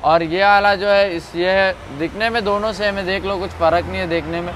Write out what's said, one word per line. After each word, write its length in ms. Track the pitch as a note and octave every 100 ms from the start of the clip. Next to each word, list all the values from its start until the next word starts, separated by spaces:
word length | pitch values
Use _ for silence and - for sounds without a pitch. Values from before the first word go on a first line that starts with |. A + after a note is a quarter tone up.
और 200 | - E3
ये 200 | E3 F3
वाला 320 | G3 G3+ G3+ G3+
जो 120 | G3+
है 260 | G3+ G3+ E3+
इस, 200 | - E3+
ये 380 | F3+ F#3+ F#3+ F#3 - C#3
दिखने 300 | D#3+ E3 A3+
में 140 | A#3
दोनों 280 | G#3 G3+ G#3+
same 220 | F#3+ G#3 G3
है, 100 | F#3
देख 200 | F#3+ F#3
लो 120 | G3
कुछ 140 | F#3+
फ़र्क 340 | - E3 E3+ E3+
नहीं 140 | F#3+
है 80 | F#3
देखने 320 | E3 D3+ E3
में। 120 | F3